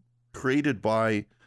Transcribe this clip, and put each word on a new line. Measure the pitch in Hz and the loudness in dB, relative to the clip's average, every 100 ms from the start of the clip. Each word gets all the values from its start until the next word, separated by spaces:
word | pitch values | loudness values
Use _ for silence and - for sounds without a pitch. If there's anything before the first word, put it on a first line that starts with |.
| _ _ _ | _ _ _
created | - 131 143 139 107 | -6 -2 0 0 0
by, | 110 110 113 104 - _ | 0 2 2 0 -4 _